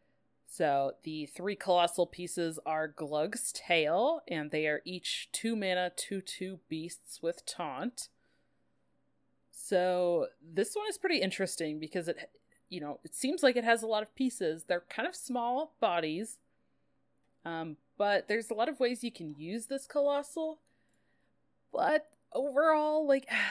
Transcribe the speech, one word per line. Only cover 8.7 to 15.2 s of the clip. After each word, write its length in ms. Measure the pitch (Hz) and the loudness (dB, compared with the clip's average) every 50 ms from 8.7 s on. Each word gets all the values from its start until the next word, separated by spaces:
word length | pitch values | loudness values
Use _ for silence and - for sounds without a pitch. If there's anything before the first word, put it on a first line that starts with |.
| _ _ _ _ _ _ _ _ _ _ _ _ _ _ _ _ | _ _ _ _ _ _ _ _ _ _ _ _ _ _ _ _
So 760 | - - - - 202 180 180 185 180 180 180 175 175 165 135 - _ _ | -12 -10 -4 0 2 4 4 4 4 4 2 4 2 2 0 -2 _ _
this 340 | 151 165 160 190 233 - - | -16 -4 -2 -2 -2 0 -2
one 100 | 415 415 440 | -4 -4 -4
is 80 | - | -6
pretty 200 | - - 370 320 | -2 0 2 2
interesting 600 | 240 196 190 - - 190 180 - - 165 151 151 156 | 2 2 0 0 -2 -2 -2 -2 -2 -2 -2 -2 -6
because 280 | 156 151 - 139 131 | -8 -4 -4 -4 -2
it, 220 | 170 156 - - - _ - _ _ _ _ _ - | -2 -4 -6 -6 -16 _ -20 _ _ _ _ _ -12
you 100 | 180 170 | -10 -8
know, 200 | 147 147 - - - | -8 -8 -10 -10 -12
it 100 | 165 - | -12 -6
seems 300 | - - 262 359 - 302 | -2 0 0 2 6 4
like 120 | 254 226 | 6 4
it 80 | 240 226 | 6 4
has 180 | 233 233 220 226 | 4 4 4 4
a 40 | |
lot 160 | 220 220 214 214 | 0 0 0 -2
of 120 | - _ | -4 _
pieces. 480 | - 269 247 - - 185 156 160 165 - | -2 -2 -2 0 0 -2 -2 -2 -2 -2
They're 200 | - 180 175 - - | -2 -2 -2 -2 -6
kind 180 | - 214 254 | -6 -4 -4
of 80 | 359 349 | -4 -6
small 600 | - | -8